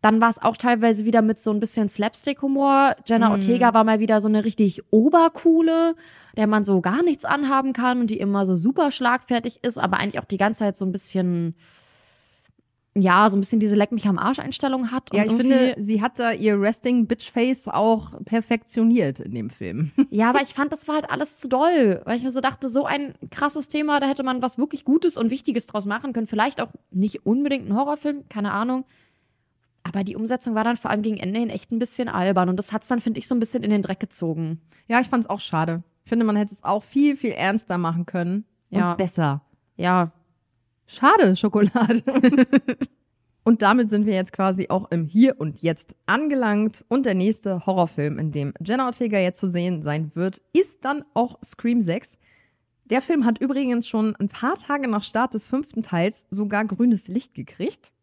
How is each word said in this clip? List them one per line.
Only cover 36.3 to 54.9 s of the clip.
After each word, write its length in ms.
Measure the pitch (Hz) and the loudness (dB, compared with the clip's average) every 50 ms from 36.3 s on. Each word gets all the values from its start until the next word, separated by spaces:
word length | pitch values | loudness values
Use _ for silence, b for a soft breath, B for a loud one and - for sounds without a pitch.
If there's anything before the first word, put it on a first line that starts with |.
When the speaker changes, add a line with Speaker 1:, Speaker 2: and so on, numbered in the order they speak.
| 208 | 2
Speaker 2:
hätte 160 | 208 208 202 | 0 0 -2
es 100 | 202 - _ | -6 -10 _
auch 180 | - 202 214 - | -2 -2 -2 -4
viel, 320 | - - 277 285 294 277 | -4 0 2 2 2 2
viel 140 | 277 - 226 | 0 -4 -6
ernster 480 | - - - 190 202 220 - _ 180 175 | -4 -2 -2 0 0 -2 -2 _ -4 -2
machen 260 | 175 165 165 170 175 | -2 -2 -2 -2 -4
können 400 | - - 185 170 175 185 202 214 _ _ _ _ _ | -4 -4 -4 -2 -2 -4 -4 -6 _ _ _ _ _
und 80 | - 202 | -2 0
Speaker 1:
Ja. 160 | 180 175 170 | 0 0 0
Speaker 2:
besser. 460 | - 190 175 - - 165 147 139 147 _ _ _ _ _ _ _ | 0 -2 -4 -2 -2 0 0 0 -4 _ _ _ _ _ _ _
Speaker 1:
Ja. 360 | - 175 175 180 185 175 165 _ _ _ _ _ _ _ _ _ _ _ _ _ _ _ | -4 0 2 2 2 2 0 _ _ _ _ _ _ _ _ _ _ _ _ _ _ _
Speaker 2:
Schade, 480 | _ - - - 277 392 440 330 196 185 | _ -8 2 4 4 6 6 6 4 4
Schokolade. 640 | - - 208 - 208 208 202 - 247 226 214 233 233 | 2 0 0 2 4 2 4 4 2 2 2 2 0
<laughs> 440 | - - 277 269 247 254 254 262 254 - - 277 - - 240 _ 269 - _ _ _ _ _ _ _ _ _ _ | 0 0 0 4 4 4 6 6 4 4 4 0 2 0 -6 _ -8 -10 _ _ _ _ _ _ _ _ _ _
Und 200 | _ 226 233 220 | _ 2 2 4
damit 260 | 220 196 214 254 240 214 | 4 4 4 4 2 2
sind 160 | 208 208 214 | 0 0 0
wir 80 | 214 202 | 2 0
jetzt 180 | 185 185 185 - | -2 -2 -4 -2
quasi 320 | - 190 190 190 185 190 - | -2 0 0 0 0 -2 -2
auch 220 | - 190 196 - | -2 -4 -2 -2
im 160 | 170 170 160 | -4 -4 -4
Hier 340 | 147 170 208 247 262 - - | 0 4 6 6 6 4 0
und 220 | 151 156 143 - | -6 -8 -8 -4
Jetzt 340 | - 165 165 - - _ - _ _ | -2 -2 -2 -2 -8 _ -20 _ _
angelangt. 800 | - 190 247 302 302 285 269 247 214 208 208 214 220 - - - _ | -2 -2 0 0 0 0 0 0 0 0 0 0 -2 -4 -8 -8 _
Und 180 | 233 269 269 | -2 0 0
der 80 | 247 190 | 0 0
nächste 500 | 185 180 208 220 - _ 196 190 180 - | 2 0 0 0 -2 _ -6 -6 -4 -2
Horrorfilm, 540 | - 190 185 175 160 - - 143 147 147 - | -2 0 0 0 0 -2 -4 -4 -4 -2 -4
in 140 | 160 156 | -6 -4
dem 200 | 147 147 139 143 - - | -4 -4 -6 -6 -8 -10
Jenna 220 | 165 175 220 254 269 | -6 -4 -2 -2 -2
Ortega 320 | 247 240 - 247 226 208 196 | -4 -4 -4 -4 -2 0 0
jetzt 220 | 185 180 185 - | 0 0 -2 -2
zu 80 | - 190 | -4 -2
sehen 340 | 170 175 175 180 180 156 | -2 -2 -2 -2 -4 -4
sein 280 | 151 147 147 156 160 151 - | -4 -4 -4 -4 -4 -6 -4
wird, 280 | 170 180 190 190 - _ _ | -4 -4 -4 -4 -8 _ _
ist 320 | _ 311 392 - - _ - | _ 0 0 0 -4 _ -6
dann 200 | 262 285 302 277 _ _ | -6 -6 -6 -8 _ _
auch 240 | - 240 247 - - | -2 -2 -2 -4 -16
Scream 380 | - - - - - 233 240 247 | -20 -20 -20 -6 -2 0 0 0
sechs. 380 | 214 170 165 226 - - - _ _ _ _ _ _ _ _ _ _ _ _ _ _ | 0 0 -2 -4 -6 -14 -20 _ _ _ _ _ _ _ _ _ _ _ _ _ _
Der 160 | _ 220 254 | _ -2 -2
Film 240 | 262 - 339 311 240 | 0 0 0 2 2
hat 160 | 240 233 - | 0 0 0
übrigens 480 | - 262 269 269 285 254 240 233 233 - | -2 -2 -2 -2 -2 -2 -2 -2 -4 -4
schon 260 | - 220 214 220 208 | -2 -2 -2 -2 -2
ein 120 | - 202 196 | -4 -6 -6
paar 280 | - - - 262 359 | -6 -4 -4 -4 -4
Tage 320 | 392 - - 285 285 269 | -4 -4 -6 -6 -4 -2
nach 140 | 247 | -2